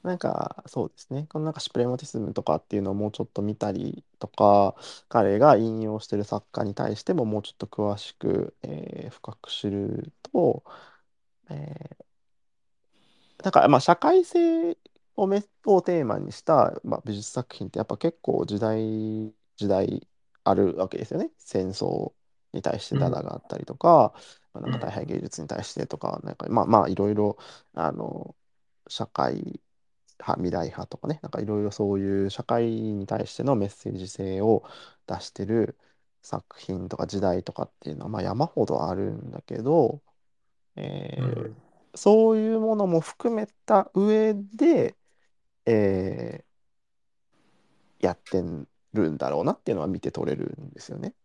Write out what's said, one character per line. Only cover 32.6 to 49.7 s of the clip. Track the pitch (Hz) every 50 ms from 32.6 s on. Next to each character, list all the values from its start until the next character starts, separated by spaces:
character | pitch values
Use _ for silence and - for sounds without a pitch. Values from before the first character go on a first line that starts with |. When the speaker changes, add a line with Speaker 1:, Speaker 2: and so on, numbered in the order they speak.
| 117 117
Speaker 1:
に | 113 110 110 110 104 101 98
対 | - 107 107 104
し | - -
て | - 123
の | 135 135
メ | 107 98
ッ | 98
セ | - _ - -
ー | -
ジ | 92 92 92
性 | - - 95 95 95 95
を | 104 113 110 - - - - - - - _ _ _
出 | - 92 87
し | - -
て | _ - 98
る | 95 113 117 104 - - _ _ _ _ _ _ _ _ _
作 | _ - - 98 _ _ - -
品 | - - 95 90 90 92
と | -
か | - -
時 | 90 - 98
代 | 98 95 87 92
と | - -
か | - - -
っ | - _ _
て | - -
い | 76
う |
の | 143 -
は、 | -
ま | 107 104
あ、 |
山 | 90 92 98 117 156
ほ | 170 _ - 110
ど | - - - - 87
あ | 92
る | 95 98 98
ん | 107 - - -
だ | - -
け | _ - - -
ど、 | 110 135 160 170 131 - - 147 _ _ _ _ _ _ _ _ _ _ _ _ _ _ _
え | - 50 50 50 50 50 - - -
ー、 | -
Speaker 2:
う | - - - - -
ん。 | 110 - _ _ _ _ _ _ -
Speaker 1:
そ | - - 202 214 220 220 226
う | 220 220
い | 214 220 220
う | 220
も | 220 220 220
の | 208 202
も | 180 170 165
含 | 160 - - _ - 240 233
め | 214 214 - _ _ _
た | - - - 285 - -
上 | 185 196 214 214 220 220 220 214
で、 | 202 202 196 214 220 311 339 320 190 127 - - _ _ _ _ _ _ _ _ _ _ _ _ _ _
え | 117 113 107 104 98 95 92 95 95 - 120 58 - - - _ _ _ _ _ _ _ _ _ _ _ _ _ _ _ _ _ _ _ _ _ _ _ _ _ _ _ _ _ _ _ _
ー、 | -
や | 90
っ | 87 _
て | _ - - 92 87 85 85 73 67 _ _ _ _ _
る | - 107 92 80
ん | 76
だ | 67 69 65
ろ | 73 73
う | 95
な | 151
っ | 214 _
て | _ -